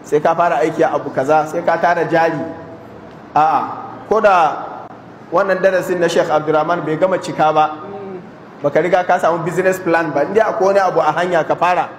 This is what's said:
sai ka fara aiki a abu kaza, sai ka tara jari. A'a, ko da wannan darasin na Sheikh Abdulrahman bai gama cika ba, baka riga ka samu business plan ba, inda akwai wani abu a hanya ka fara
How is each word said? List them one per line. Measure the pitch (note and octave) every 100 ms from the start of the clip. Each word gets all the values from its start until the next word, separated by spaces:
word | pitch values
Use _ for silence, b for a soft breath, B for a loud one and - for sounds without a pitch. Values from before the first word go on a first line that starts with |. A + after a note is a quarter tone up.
sai | - D3
ka | E3 E3
fara | F3 D#3+
aiki | D#3+ D#3
a | D#3 C#3
abu | C#3
kaza, | C#3+ C3+ D#3 D3+
sai | E3
ka | E3+ E3
tara | F3 E3+ D#3
jari. | E3 E3 D3+ - - - - - - - - - D3
A'a, | D#3 C#3 B2 - - - -
ko | G#3+
da | G#3 F#3 D3+ - - - - - - - -
wannan | E3+ G3 F3+
darasin | F#3 F#3 F#3 F3
na | E3+
Sheikh | F3+ E3
Abdulrahman | D3+ D3+ D#3 D#3 E3+ D3+
bai | D#3
gama | F#3 F3+
cika | F#3 - D#3
ba, | D#3 D#3 - - - G3 F#3 - - - -
baka | C#3+ -
riga | F3 F#3
ka | F3+ F3+
samu | F3+ E3+
business | E3 E3+ F#3 F#3
plan | - E3+ D#3+ C#3+
ba, |
inda | D3 G3+ G#3+
akwai | E3+ F#3+
wani | G3
abu | F#3 D#3+
a | D#3
hanya | D3+ F3+ E3+
ka | D3+ D3
fara | E3+ F3 C3+